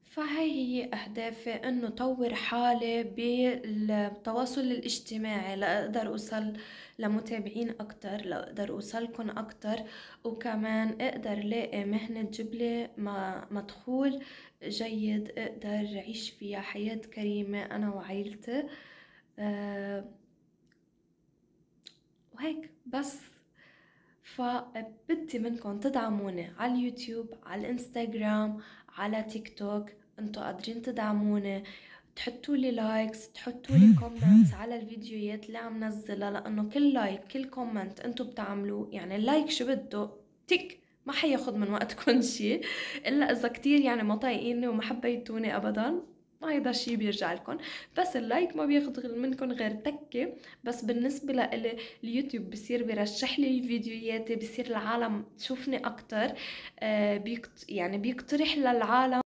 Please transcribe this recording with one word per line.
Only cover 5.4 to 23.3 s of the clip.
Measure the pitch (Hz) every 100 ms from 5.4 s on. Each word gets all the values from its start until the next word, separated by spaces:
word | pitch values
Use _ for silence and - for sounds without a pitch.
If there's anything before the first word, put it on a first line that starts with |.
| 190 196
لأقدر | 196 190 202 220 220
أوصل | 214 214 220 214 214 - - - -
لمتابعين | 220 214 220 226 202 214 233
أكتر، | 226 208 - 202 208
لأقدر | 196 175 - - 202
أوصلكن | - 208 226 233 233 220
أكتر، | 214 214 - 214 226 220 - - -
وكمان | 233 220 233 214 214 220 220 220
أقدر | 254 - 220
لاقي | 208 208 233 - 202
مهنة | 202 214 220 226
تجيب | 208 208 220
لي | 233 233 233 233 -
م-، | 202 202 190 185 -
مدخول | 208 202 - - 254 277 269 - - - _
جيد، | - 202 226 220 214 214 214 -
أقدر | 226 220 214 208 208 202
أعيش | 190 220 -
فيها | - 202 202
حياة | 196 202 208 226
كريمة | 220 - 208 208 202 202
أنا | - 208 208
وعيلتي. | 196 185 196 202 208 - 254 294 - - - - - _ -
آه، | 208 202 202 202 202 202 196 - _ _ _ _ _ _ _ _ _ _ _ _ _ _ _ _ - - _ _ _
وهيك | - 302 311 - - -
بس. | 262 285 - -